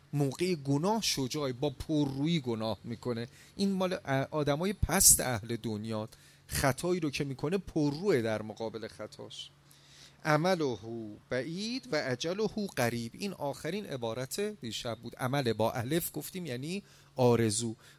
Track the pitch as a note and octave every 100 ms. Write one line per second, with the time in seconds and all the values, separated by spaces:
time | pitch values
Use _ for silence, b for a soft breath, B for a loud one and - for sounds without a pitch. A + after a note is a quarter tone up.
0 | b C#3+ C#3 - F3+ E3 C3+ C#3+ F3+ A3+
1 | - - C3 D3+ C#3 B2 D3 B2+ - D3+
2 | C#3+ C3+ D3+ E3+ B2 A2 A2 G2+ A#2 A#2
3 | B2+ A#2 A#2 B B - G3 F#3+ F#3 F#3
4 | - C3+ C3+ D#3 C#3+ C#3+ F#3+ G#3 - F3+
5 | - - B2+ A#2 A2+ A#2 A#2 G#2+ A2 A2
6 | A2 B B B - - C#3 B2 F3+ F3+
7 | D#3 - C#3+ C3 C#3+ G3+ - E3 D3 C#3+
8 | G3+ C#3 A2+ G#2+ G#2+ G#2 A2+ A2 G#2+ -
9 | G#2+ - A#2 - - _ B B B B
10 | B B D#3 D3+ F3 F3+ C#3+ G#2+ A2+ A#2
11 | G#2+ G#2+ - B2+ D3 F3 A3 B3+ B3+ B3+
12 | C3 B2 D#3+ G3 G#3+ - G3 - A#2+ A#2
13 | A#2 - G3+ - C#3+ B2+ D3+ G3+ G3+ C3+
14 | A#2 A2+ C3 - G#3 G#3 A#2 G#2 A#2+ A2+
15 | A#2+ - B2+ C#3+ A#2+ G#2+ A2 B2+ A#2+ E3
16 | E3+ D#3 C#3+ F#3 E3+ B2 D3 G3 B B
17 | B - B2 A#2 A2+ G#2+ A#2 A2 B